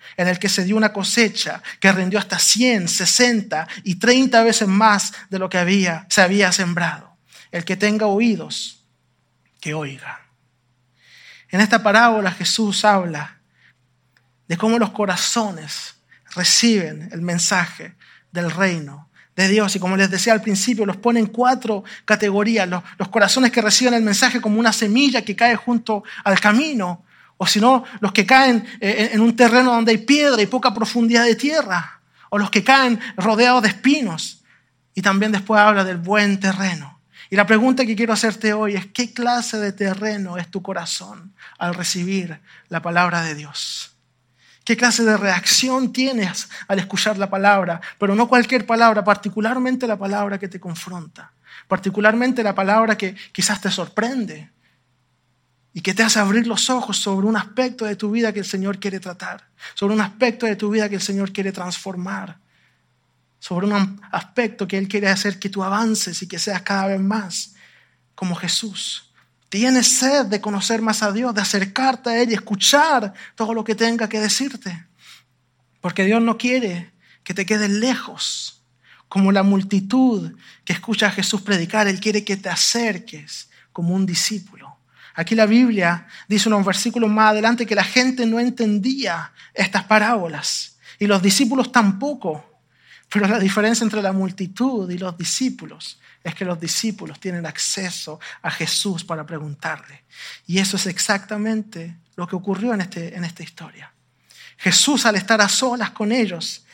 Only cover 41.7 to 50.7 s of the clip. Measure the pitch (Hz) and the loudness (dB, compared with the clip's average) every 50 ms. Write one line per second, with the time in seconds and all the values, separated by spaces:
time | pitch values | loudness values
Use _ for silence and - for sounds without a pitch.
41.7 | 175 175 175 - - 185 175 185 196 190 180 170 156 - _ _ - - _ _ | -4 -4 -4 -4 -4 -4 -4 -2 -2 -4 -4 -6 -10 -14 _ _ -20 -20 _ _
42.7 | 170 165 170 175 170 170 180 175 170 170 165 160 151 147 147 147 147 - - - | -8 -6 -6 -2 0 2 2 2 0 -2 -4 -4 -6 -10 -12 -14 -12 -10 -10 -10
43.7 | - - - - _ _ _ _ _ _ _ _ _ _ _ _ _ _ _ - | -10 -12 -12 -14 _ _ _ _ _ _ _ _ _ _ _ _ _ _ _ -2
44.7 | 226 226 247 240 226 - 233 220 214 208 202 196 185 175 180 - - - - 254 | 0 2 2 2 2 4 4 4 4 2 2 0 0 0 0 0 0 2 2 0
45.7 | 254 262 262 233 - 247 262 269 262 233 202 175 156 - - - - - - - | 0 0 -2 -2 -2 0 -2 0 0 -2 -2 -2 -4 -8 -10 -12 -14 -18 -6 -4
46.7 | 202 202 202 196 - 185 - 214 214 196 202 190 196 190 196 202 202 196 185 175 | -2 -2 -2 -4 -4 -2 -2 -2 0 -2 -4 -4 -2 2 4 4 4 4 2 0
47.7 | 170 170 - - - _ 208 196 196 214 - 220 262 247 233 233 262 247 208 - | -4 -6 -8 -14 -6 _ 0 0 2 2 2 4 4 4 4 4 0 -2 0 0
48.7 | 233 226 233 233 220 208 196 208 202 202 - 208 196 220 208 220 247 254 254 254 | 2 4 6 6 4 4 2 2 0 0 0 -6 -4 -2 -2 -2 -2 0 0 -2
49.7 | 254 254 254 233 214 196 196 196 202 208 202 202 202 190 202 185 180 190 - 185 | -2 -2 -2 -2 -4 -4 -4 -4 -4 -2 -2 -4 -4 -6 -8 -10 -12 -12 -10 -10